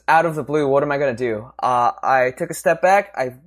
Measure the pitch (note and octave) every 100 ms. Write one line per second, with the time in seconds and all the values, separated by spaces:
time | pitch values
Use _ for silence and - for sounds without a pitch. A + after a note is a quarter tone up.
0 | - D#3+ E3+ D#3 C3+ D3+ C#3+ C#3 D3 C#3+
1 | C#3+ A#2 B2 G#2+ A#2 - B2 B2 A#2+ -
2 | - C3 B2+ B2+ E3 E3 F#3 F3 F#3 G3
3 | G3 - C3 B2+